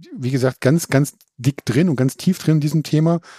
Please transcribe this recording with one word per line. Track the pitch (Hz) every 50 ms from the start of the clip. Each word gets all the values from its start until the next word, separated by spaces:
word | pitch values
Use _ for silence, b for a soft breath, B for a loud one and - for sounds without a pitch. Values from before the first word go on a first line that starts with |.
| 165 359 320
wie | 208 131 123
gesagt, | 135 127 120 127 - -
ganz, | - 131 156 170 - -
ganz | - 139 147 - - _ _ _ _
dick | - 117 143 139 - -
drin | - 107 135 180 180
und | 139 135
ganz | 131 135 -
tief | - - 185 185 -
drin | - 156 160
in | 156
diesem | 143 156 165 160 143
Thema. | - - 151 156 165 170 165 B B B